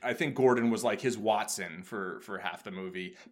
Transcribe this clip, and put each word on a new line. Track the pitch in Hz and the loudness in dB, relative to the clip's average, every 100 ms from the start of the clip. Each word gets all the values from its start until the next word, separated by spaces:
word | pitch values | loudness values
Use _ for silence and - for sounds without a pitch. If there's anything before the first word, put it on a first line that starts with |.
I | 123 | -4
think | 120 156 127 | -2 -2 4
Gordon | 131 120 117 | 6 6 4
was, | 110 | 4
like, | 120 127 | 2 2
his | 127 110 | 0 0
Watson | 107 107 107 - 87 82 | 2 2 2 -4 -6 -8
for, | 92 110 92 - | -10 -6 -6 -6
for | - 95 | -8 -6
half | 92 87 | -6 -6
the | 107 | -8
movie, | 95 92 92 92 - - | -8 -8 -6 -8 -10 -6